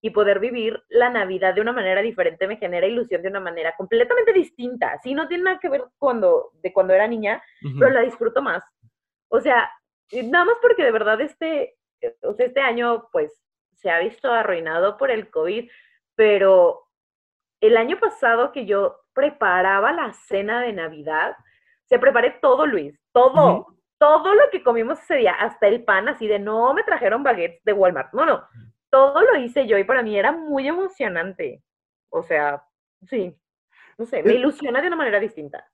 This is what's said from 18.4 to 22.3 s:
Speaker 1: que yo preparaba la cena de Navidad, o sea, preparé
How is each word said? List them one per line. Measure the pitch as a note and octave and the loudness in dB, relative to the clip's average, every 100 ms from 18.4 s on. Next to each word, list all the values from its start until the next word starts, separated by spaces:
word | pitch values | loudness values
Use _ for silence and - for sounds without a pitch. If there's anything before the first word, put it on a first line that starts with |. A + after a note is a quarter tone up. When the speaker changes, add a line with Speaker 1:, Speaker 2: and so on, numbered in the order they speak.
| C4+ | 0
Speaker 1:
que | C#4+ G#3 | -4 -4
yo | G3+ F#3+ - _ | -2 -2 -6 _
preparaba | - C#4+ D4 G3+ F3+ F#3 G3 A3 | -2 -2 0 0 2 2 2 0
la | E4+ C4+ | -2 -6
cena | - _ G3+ G3+ A#3 | -10 _ -6 -4 -6
de | B3 | -6
Navidad, | G3+ E3 D#3 D3+ D#3 E3+ - | -8 -10 -12 -6 -4 -4 -8
o | _ _ _ _ _ | _ _ _ _ _
sea, | B3 | 4
preparé | - A#3 A#3+ | 4 4 2